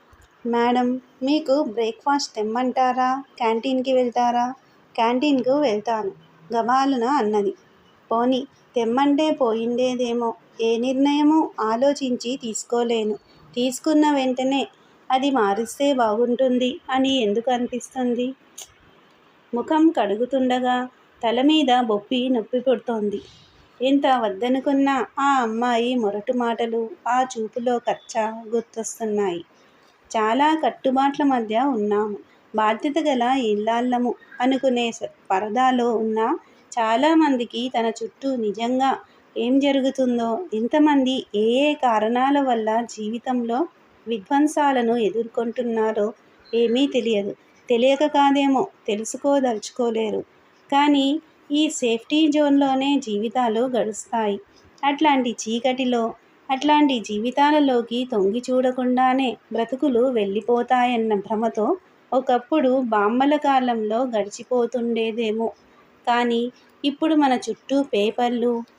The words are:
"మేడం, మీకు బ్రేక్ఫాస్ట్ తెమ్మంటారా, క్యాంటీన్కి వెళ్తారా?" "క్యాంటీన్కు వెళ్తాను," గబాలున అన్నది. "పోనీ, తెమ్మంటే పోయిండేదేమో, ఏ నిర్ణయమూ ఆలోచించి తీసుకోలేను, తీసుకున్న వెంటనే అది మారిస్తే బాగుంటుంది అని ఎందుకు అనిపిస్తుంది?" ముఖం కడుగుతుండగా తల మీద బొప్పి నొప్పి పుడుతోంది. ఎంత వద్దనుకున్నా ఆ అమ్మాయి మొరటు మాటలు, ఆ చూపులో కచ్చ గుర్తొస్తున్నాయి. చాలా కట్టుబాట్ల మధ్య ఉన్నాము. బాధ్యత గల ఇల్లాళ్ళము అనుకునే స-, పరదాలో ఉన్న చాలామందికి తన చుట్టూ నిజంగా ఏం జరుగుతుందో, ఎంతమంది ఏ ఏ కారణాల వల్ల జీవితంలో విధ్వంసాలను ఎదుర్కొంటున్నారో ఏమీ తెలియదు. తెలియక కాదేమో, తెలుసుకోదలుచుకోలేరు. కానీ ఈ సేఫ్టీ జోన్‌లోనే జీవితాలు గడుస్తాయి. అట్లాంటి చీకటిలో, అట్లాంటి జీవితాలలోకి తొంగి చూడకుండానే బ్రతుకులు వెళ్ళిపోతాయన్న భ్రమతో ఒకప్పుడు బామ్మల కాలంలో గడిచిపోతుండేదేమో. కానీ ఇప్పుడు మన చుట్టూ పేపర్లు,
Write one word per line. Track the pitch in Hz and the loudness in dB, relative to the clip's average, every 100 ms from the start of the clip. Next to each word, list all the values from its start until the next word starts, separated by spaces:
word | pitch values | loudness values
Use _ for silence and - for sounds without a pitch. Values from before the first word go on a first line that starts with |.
| _ - _ _ 233 | _ -20 _ _ -4
"మేడం, | 233 240 247 247 254 _ - | 0 2 2 0 -4 _ -6
మీకు | 262 302 311 285 | 0 0 2 0
బ్రేక్ఫాస్ట్ | 285 214 220 220 277 285 - | 0 -2 -4 -2 -2 -2 -2
తెమ్మంటారా, | 214 214 233 254 262 254 254 254 269 - - | -6 -4 -2 -2 0 0 0 -2 -2 -8 -4
క్యాంటీన్కి | 226 226 269 262 262 | -2 0 -2 -2 0
వెళ్తారా?" | 254 247 247 240 240 247 262 _ _ _ - | 0 0 0 0 0 -4 -6 _ _ _ -2
"క్యాంటీన్కు | 226 247 302 269 247 285 | 0 2 2 2 2 2
వెళ్తాను," | 277 208 233 220 196 - - _ - | 2 0 -2 -4 -4 -10 -20 _ -6
గబాలున | 233 220 262 277 254 233 285 | -2 2 2 2 0 0 0
అన్నది. | 214 214 202 - _ _ _ _ - | 2 0 0 -4 _ _ _ _ -4
"పోనీ, | 226 247 254 - _ _ | 0 2 0 -4 _ _
తెమ్మంటే | 247 226 247 285 285 311 | -4 0 2 2 2 2
పోయిండేదేమో, | 302 240 226 233 240 254 247 240 240 233 - _ - | 2 0 0 -2 -2 -2 -2 -2 -2 -4 -6 _ -4
ఏ | 226 226 | -2 0
నిర్ణయమూ | 254 262 285 294 294 320 - - | 0 2 2 4 4 4 0 -2
ఆలోచించి | 220 233 277 285 262 240 233 277 | -2 2 2 0 -2 -4 -4 -6
తీసుకోలేను, | 226 208 - 240 240 226 214 208 _ - - | -8 -8 -4 -2 0 0 -2 -4 _ -20 -10
తీసుకున్న | 247 247 247 320 302 302 | -4 -4 -2 0 4 4
వెంటనే | 285 262 254 262 277 403 _ _ _ - | 2 0 0 0 -2 -4 _ _ _ -2
అది | 262 277 | 0 2
మారిస్తే | 269 202 202 226 - 285 | 2 2 0 -4 0 0
బాగుంటుంది | 254 226 214 240 247 262 247 254 339 - | 2 2 2 0 2 2 2 0 -4 -4
అని | 262 269 269 | 0 2 2
ఎందుకు | 208 214 254 | 0 0 0
అనిపిస్తుంది?" | 247 247 240 - 262 247 240 254 262 _ - - _ _ _ _ _ _ _ - | -2 -2 -6 -8 -4 -2 -2 -4 -6 _ -20 -20 _ _ _ _ _ _ _ -10
ముఖం | 240 233 311 320 | -8 0 4 4
కడుగుతుండగా | 302 202 214 247 269 254 247 247 247 254 _ _ - | 4 -2 -2 0 0 0 0 0 -2 -4 _ _ -6
తల | 226 233 | -2 2
మీద | 285 311 254 247 | 4 4 4 2
బొప్పి | 233 208 - 254 254 | 2 -2 -2 -2 0
నొప్పి | 247 202 254 | -2 0 -2
పుడుతోంది. | 262 233 - 226 208 196 - - - _ _ - | 0 -2 -2 -4 -4 -6 -12 -20 -20 _ _ -4
ఎంత | 254 277 277 254 | 2 2 4 2
వద్దనుకున్నా | 214 190 247 262 285 277 277 269 - - | 0 -2 -2 0 0 2 2 0 -2 -2
ఆ | 277 269 | 2 2
అమ్మాయి | 226 226 247 233 240 254 | 0 -2 0 0 0 0
మొరటు | 208 202 233 | -2 -4 -4
మాటలు, | 247 240 226 233 226 226 - 233 | -2 -2 -2 -4 -4 -6 -8 -2
ఆ | 254 | 0
చూపులో | 254 226 214 254 240 240 | 0 -4 -8 -4 -2 -2
కచ్చ | 220 - - 233 214 226 220 | -2 -6 -6 -4 -4 -6 -6
గుర్తొస్తున్నాయి. | 233 - 226 220 - 220 208 196 170 - _ _ _ _ _ - | -6 -6 -10 -10 -6 -4 -2 -2 -4 -10 _ _ _ _ _ -6
చాలా | 226 214 247 302 311 | -2 0 2 2 2
కట్టుబాట్ల | 262 - 269 262 277 285 | -2 -2 0 2 0 0
మధ్య | 285 247 214 220 285 | 0 0 0 0 0
ఉన్నాము. | 233 208 208 214 202 - _ _ | 0 0 0 -2 -6 -14 _ _
బాధ్యత | 214 214 220 302 311 | 0 0 0 -2 -2
గల | 302 254 240 269 | 0 0 0 0
ఇల్లాళ్ళము | 220 208 220 233 247 247 240 - - - | 0 0 0 0 0 0 -2 -4 -12 -4
అనుకునే | 254 262 269 240 233 | -2 0 0 0 -2
స-, | - 202 _ - | -6 -12 _ -4
పరదాలో | 190 208 233 262 247 240 220 | -2 0 2 2 2 0 0
ఉన్న | 220 220 226 349 - _ - | -2 -2 -2 -2 -8 _ -10
చాలామందికి | 240 220 233 302 320 302 254 226 226 254 | -4 0 2 4 4 4 0 -2 -6 -4
తన | 247 226 | -2 -2
చుట్టూ | 220 214 - 269 254 | -4 -10 -6 -6 -2
నిజంగా | 208 202 233 254 269 - - _ _ 220 | -4 -2 -2 0 0 -2 -8 _ _ -6
ఏం | 233 269 | 0 2
జరుగుతుందో, | 277 277 262 262 254 240 233 226 349 | 2 2 0 0 0 0 -2 -4 -4
ఎంతమంది | 220 240 302 302 277 254 262 - 208 | -4 0 2 4 4 2 -2 -4 -2
ఏ | 220 254 | 0 2
ఏ | 294 | 0
కారణాల | 294 254 214 220 247 269 285 | 0 0 2 0 0 2 2
వల్ల | 262 233 214 226 233 | 2 0 0 -2 -4
జీవితంలో | 214 214 233 262 247 233 247 339 _ _ _ 220 | -8 -8 -6 -4 -4 -2 -2 -4 _ _ _ -8
విధ్వంసాలను | 226 185 277 302 311 285 254 233 240 | -8 -2 2 2 2 0 2 0 2
ఎదుర్కొంటున్నారో | 196 220 226 - 233 240 240 226 220 214 208 - _ _ - | 0 -2 -4 -4 -4 -4 -4 -2 -2 0 -4 -4 _ _ -6
ఏమీ | 233 226 247 285 | 0 2 2 2
తెలియదు. | 262 220 208 196 - _ _ - | 0 0 -2 -2 -10 _ _ -2
తెలియక | 233 262 277 302 | 2 4 2 2
కాదేమో, | 294 285 277 277 254 - _ | 4 4 4 2 2 -2 _
తెలుసుకోదలుచుకోలేరు. | - 214 220 254 285 277 254 214 - - 233 220 220 196 - _ _ _ - | -6 -6 -6 -4 0 2 0 -2 -8 -4 -2 -2 -2 -4 -8 _ _ _ -2
కానీ | 277 294 277 269 311 _ _ - | 2 4 4 2 -2 _ _ -4
ఈ | 294 311 | 0 0
సేఫ్టీ | - 233 233 - 302 311 | 0 -2 -2 0 2 4
జోన్‌లోనే | 302 285 277 277 262 277 277 | 4 4 4 4 2 0 0
జీవితాలు | 220 202 226 254 233 226 262 | -2 -4 -2 0 0 0 0
గడుస్తాయి. | 240 214 202 - 226 214 196 - - - - | 0 -2 -6 -6 -4 -2 -4 -10 -20 -20 -4
అట్లాంటి | 277 285 311 269 240 | -4 2 2 2 0
చీకటిలో, | - 220 233 262 254 254 233 226 - _ _ - | -4 -6 -2 -2 -2 -2 0 -2 -8 _ _ -8
అట్లాంటి | 262 294 294 285 247 | -2 2 4 4 2
జీవితాలలోకి | 202 208 240 269 294 302 277 240 233 240 254 | -4 -6 -4 2 4 4 4 2 0 -4 -2
తొంగి | 214 190 240 | 0 0 -2
చూడకుండానే | 254 254 254 254 254 247 254 262 254 - - | -2 0 0 0 0 2 2 2 -2 -4 -8
బ్రతుకులు | 220 226 262 302 226 262 | -4 -4 -2 0 2 2
వెళ్ళిపోతాయన్న | 233 196 202 220 240 247 254 247 233 220 202 | 0 -2 -2 0 -2 2 2 2 0 0 -2
భ్రమతో | - 214 226 220 226 370 _ _ - | -2 -4 -2 -2 -2 -2 _ _ -4
ఒకప్పుడు | 262 262 247 - 311 262 262 | -2 0 -2 0 0 2 0
బామ్మల | 240 208 208 247 285 294 | 0 0 2 2 2 2
కాలంలో | 285 269 247 226 214 226 262 | 2 2 2 -2 -2 -2 -2
గడిచిపోతుండేదేమో. | 220 202 - 226 247 233 247 233 226 226 220 220 220 226 - _ _ _ _ 247 | -2 -4 -8 -2 0 0 -2 -2 -2 -2 -2 -2 -2 -4 -6 _ _ _ _ -2
కానీ | 240 240 233 240 - _ - | 0 0 -2 -4 -8 _ -6
ఇప్పుడు | 285 285 311 302 | -4 -2 0 2
మన | 277 | 2
చుట్టూ | 247 233 202 - 277 | 0 -4 -10 -2 -2
పేపర్లు, | 277 202 208 220 240 240 240 233 233 | 0 0 0 0 -2 0 0 -2 -6